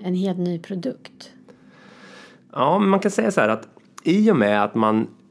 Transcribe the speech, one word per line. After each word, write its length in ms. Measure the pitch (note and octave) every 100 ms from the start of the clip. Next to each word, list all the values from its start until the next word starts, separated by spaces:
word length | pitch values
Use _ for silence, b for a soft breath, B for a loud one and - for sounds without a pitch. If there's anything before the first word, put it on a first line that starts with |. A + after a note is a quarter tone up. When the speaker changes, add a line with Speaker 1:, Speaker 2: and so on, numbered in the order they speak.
Speaker 1:
en 120 | F3+ F3+
helt 240 | F#3+ F3+
ny 200 | F3 E3+
produkt? 720 | E3+ F#3+ C4 - - _ - - - B B B B B B B B B B
Speaker 2:
Ja, 280 | - C3+ G3
men 100 | G3
man 100 | G3
kan 120 | G3+
säga 200 | - A3+
så 100 | F3+
här 80 | G#2+
att 180 | A2+ - - _ -
i 280 | - G3+ G#3+
och 40 | D#3
med 280 | G#2 G#2
att 120 | G#2 A2+
man, 320 | G#2+ A2 A2+ - _